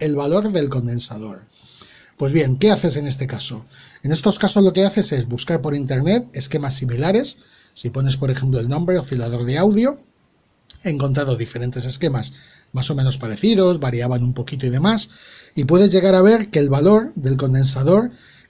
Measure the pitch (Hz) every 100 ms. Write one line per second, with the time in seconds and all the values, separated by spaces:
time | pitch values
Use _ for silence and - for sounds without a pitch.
0 | 156 143 143 185 214 185 143 131 120 120
1 | - 107 107 98 _ _ - - - -
2 | - - 139 160 135 131 214 202 170 143
3 | 143 - 131 113 - 113 - - - -
4 | 135 160 214 - 202 208 190 185 196 208
5 | - 135 110 120 - 165 147 143 131 131
6 | 151 233 240 131 - 156 139 - 127 120
7 | 160 208 277 - - - - - 120 135
8 | 135 131 135 127 131 127 117 147 175 180
9 | 135 127 117 120 120 147 202 208 254 294
10 | _ _ _ _ _ _ _ - 185 147
11 | 139 135 139 117 113 120 123 123 127 -
12 | 165 127 - - - - _ 131 123 143
13 | 131 - 113 104 208 202 185 170 131 120
14 | 120 123 123 127 - 131 127 127 190 220
15 | - - - - - - 135 175 202 180
16 | 190 185 196 226 208 156 143 135 175 214
17 | 262 - 131 135 135 131 131 135 139 196
18 | 240 - - -